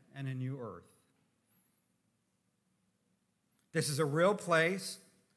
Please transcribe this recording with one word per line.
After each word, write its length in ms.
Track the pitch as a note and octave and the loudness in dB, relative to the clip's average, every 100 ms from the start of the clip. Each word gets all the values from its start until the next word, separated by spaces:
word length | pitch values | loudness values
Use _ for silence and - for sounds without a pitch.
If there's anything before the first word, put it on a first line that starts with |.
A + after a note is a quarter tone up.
| _ | _
and 140 | C#3 C3+ | -10 -8
a 60 | |
new 260 | C3 B2+ C#3 | -6 -6 -6
earth. 240 | A2+ F2 - _ _ _ _ _ _ _ _ _ _ _ _ _ _ _ _ _ _ _ _ _ _ _ _ _ _ _ _ | -10 -12 -18 _ _ _ _ _ _ _ _ _ _ _ _ _ _ _ _ _ _ _ _ _ _ _ _ _ _ _ _
This 160 | E3 D3+ | -2 -2
is 120 | C#3+ | 0
a 60 | D3+ | 0
real 300 | D3+ F3+ G3+ | 4 4 2
place 640 | F3 E3 E3 F#3+ - - - _ _ | 2 4 4 0 -6 -10 -16 _ _